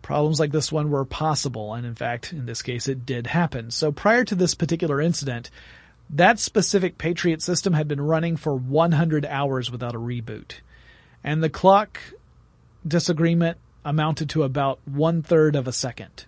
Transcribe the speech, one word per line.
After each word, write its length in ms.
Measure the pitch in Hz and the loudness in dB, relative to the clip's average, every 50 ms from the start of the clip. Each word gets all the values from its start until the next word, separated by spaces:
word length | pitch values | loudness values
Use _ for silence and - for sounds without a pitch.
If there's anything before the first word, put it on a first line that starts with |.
problems 400 | - - 143 147 151 151 160 147 | -8 -2 0 0 2 2 2 2
like 120 | 160 147 | 0 0
this 200 | 143 156 139 - | 0 -2 -2 -2
one 180 | 156 156 151 151 | -2 -2 -2 0
were 140 | 143 139 135 | 0 -2 -2
possible, 720 | 131 - - 156 156 151 - - 143 117 113 107 104 107 | -4 -4 -4 -2 -2 0 -2 -2 -6 -6 -6 -8 -8 -8
and 120 | 120 120 | -8 -8
in 80 | 120 117 | -8 -8
fact, 380 | - 123 120 120 120 - - | -6 -4 -4 -4 -6 -8 -10
in 140 | 180 156 123 | -10 -10 -8
this 160 | 117 113 - | -8 -8 -8
case, 260 | - - 123 120 - 139 | -6 -6 -6 -4 -4 -4
it 160 | 135 131 120 | -6 -6 -6
did 220 | 123 131 120 117 | -6 -6 -6 -6
happen. 440 | - - 170 175 160 - 127 113 117 | -2 0 0 0 0 -2 -8 -10 -8
So 220 | - - 156 151 | -6 -2 -2 -2
prior 320 | 147 - - 202 226 247 254 | -2 0 2 2 4 4 2
to 100 | - 208 | 0 0
this 200 | 175 185 165 - | 0 0 0 0
particular 460 | - 170 143 170 165 175 160 143 139 | -2 -2 -2 -2 -2 0 -2 0 0
incident, 500 | 151 170 170 - 143 135 120 120 - - - - - - - - - - _ _ - - | 2 0 0 0 -4 -6 -8 -8 -10 -14 -20 -20 -20 -20 -20 -20 -20 -20 _ _ -16 -8
that 280 | 151 143 175 202 233 214 | 2 6 6 6 6 4
specific 580 | - - _ 214 180 - - 196 180 175 - | -2 -2 _ 0 0 2 2 2 2 0 -4
Patriot 460 | _ - 160 175 165 - 175 160 156 | _ -4 -2 -2 0 0 0 0 0
system 320 | - - 180 156 - 196 175 | -2 -2 -2 0 2 2 2
had 120 | 151 156 | 2 2
been 140 | 147 147 139 | 0 -2 -2
running 360 | 143 151 160 160 165 170 165 | 0 0 2 2 2 0 -2
for 180 | - - 156 143 | -2 -2 -2 -2
one 380 | 131 127 127 139 156 165 170 | -2 -2 2 4 4 4 6
hundred 340 | 170 143 170 165 156 151 147 | 4 4 4 4 2 0 0
hours 440 | - 143 135 143 139 135 131 120 117 | -2 -2 -2 0 0 0 -2 -2 -4
without 240 | 120 117 123 120 120 | -6 -6 -6 -6 -6
a 40 | 113 | -6
reboot. 540 | 117 120 123 120 113 117 110 104 95 _ - - - - - - - - - - _ _ _ _ | -6 -6 -6 -6 -8 -10 -12 -12 -12 _ -18 -20 -20 -20 -20 -20 -20 -20 -20 -20 _ _ _ _
And 200 | - 143 151 160 | -6 -4 -2 0
the 80 | 160 156 | 0 -2
clock 500 | 151 - - 185 196 202 214 - _ - - - - - _ _ _ - _ _ _ _ _ _ _ - - | -2 4 6 6 6 6 4 0 _ -18 -18 -18 -20 -20 _ _ _ -20 _ _ _ _ _ _ _ -10 -6
disagreement 720 | 160 147 175 156 - 170 151 165 170 170 170 170 165 170 - _ _ _ _ - | 0 0 0 2 0 0 2 2 2 4 2 2 0 -2 -6 _ _ _ _ -6
amounted 460 | 151 143 156 151 156 156 - 160 143 | -2 0 0 2 0 0 -2 -4 -4
to 120 | - 156 | 0 0
about 360 | 151 131 131 143 139 139 131 - _ | 0 0 0 0 0 0 -2 -4 _
one-third 680 | - 139 143 151 165 170 165 156 - 175 160 156 156 147 | -8 -2 0 2 2 2 0 0 2 4 6 6 6 4
of 140 | 143 123 127 | 0 -2 -2
a 40 | |
second. 520 | 120 - - 127 113 - 104 - _ - - | -4 -4 -6 -6 -8 -10 -16 -18 _ -20 -20